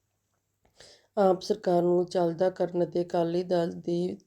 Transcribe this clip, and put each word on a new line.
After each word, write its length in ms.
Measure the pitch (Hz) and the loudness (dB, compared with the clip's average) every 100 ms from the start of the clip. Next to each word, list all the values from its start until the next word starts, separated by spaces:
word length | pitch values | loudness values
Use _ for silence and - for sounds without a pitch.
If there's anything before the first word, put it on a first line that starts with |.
| _ _ _ _ _ _ _ _ - - _ - | _ _ _ _ _ _ _ _ -20 -20 _ 2
ਆਪ 240 | 196 180 | 4 2
ਸਰਕਾਰ 400 | - 214 - 175 | -2 -2 2 2
ਨੂੰ 240 | 175 175 175 | 4 2 0
ਚੱਲਦਾ 440 | 190 170 165 185 | 0 0 0 -2
ਕਰਨ 340 | 185 175 175 | 0 -2 -2
ਅਤੇ 180 | 165 175 | -2 -2
ਅਕਾਲੀ 400 | 175 175 170 170 | -2 -2 0 -2
ਦਲ 280 | 180 175 170 | -2 0 -2
ਦੇ, 460 | 180 175 175 180 202 | -4 -4 -2 -2 -6